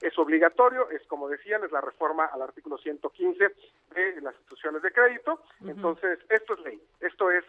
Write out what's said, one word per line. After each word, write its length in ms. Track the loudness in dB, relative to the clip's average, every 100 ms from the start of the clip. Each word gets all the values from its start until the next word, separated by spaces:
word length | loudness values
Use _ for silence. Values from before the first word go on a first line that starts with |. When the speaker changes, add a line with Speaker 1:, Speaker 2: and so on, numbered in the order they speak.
Speaker 1:
Es 160 | -4 0
obligatorio, 720 | 2 4 4 6 4 4 -4
es 160 | -4 -10
como 220 | -10 -8
decían, 340 | -8 -4 -4
es 80 | -2
la 80 | -4
reforma 440 | -4 -4 -2 0 -2
al 160 | -4
artículo 360 | -10 -12 -12 -10
ciento 300 | -8 -8 -8
quince 440 | -2 -2 2 0 0 -20 _ _
de 280 | -4 -4 -4
las 140 | -10 -12
instituciones 460 | -20 -10 -6 -4
de 100 | 0
crédito. 500 | 4 4 4 -4 -4 _ _
Speaker 2:
Ujú. 80 | -14
Speaker 1:
Entonces, 500 | -4 -4 -2 -2 -4 0
esto 240 | 0 0 -8
es 40 |
ley, 240 | -10 -16 _ -8
esto 320 | -8 0 2
es 140 | 2